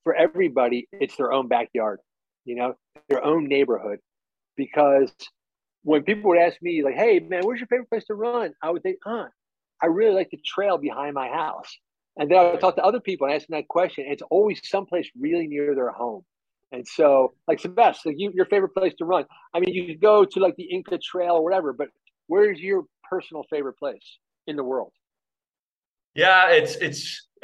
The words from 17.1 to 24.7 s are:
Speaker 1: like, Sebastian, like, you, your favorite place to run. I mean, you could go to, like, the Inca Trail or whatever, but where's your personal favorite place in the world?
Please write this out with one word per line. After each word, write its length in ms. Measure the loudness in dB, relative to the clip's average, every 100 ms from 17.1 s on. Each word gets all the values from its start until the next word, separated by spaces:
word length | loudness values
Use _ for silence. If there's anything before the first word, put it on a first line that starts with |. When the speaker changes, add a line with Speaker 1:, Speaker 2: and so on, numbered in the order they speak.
| 6 2 _ -4
Speaker 1:
like, 140 | -4
Sebastian, 520 | 0 4 4 4 -8
like, 60 | -6
you, 140 | -4
your 120 | -2 2
favorite 280 | 2 0
place 200 | 0 -2 -2
to 60 |
run. 200 | -2 -2 -2 -14 _
I 60 | -2
mean, 140 | -2
you 120 | -2 -6
could 140 | 2
go 240 | 6 6
to, 160 | 6 2
like, 160 | 0 0
the 80 |
Inca 340 | -8 -8 -6 -8
Trail 360 | -6 -4 0
or 100 | 2
whatever, 280 | 2 0 -2
but 160 | -6 -10 _ _ _ -2
where's 300 | 2 2 0
your 240 | -4 -4 -4 _ -8
personal 360 | -8 -8 -14 -8
favorite 260 | -6 -8 -8
place 400 | -10 -10 -18 -20 _ _ -12
in 100 | -8
the 80 |
world? 280 | -6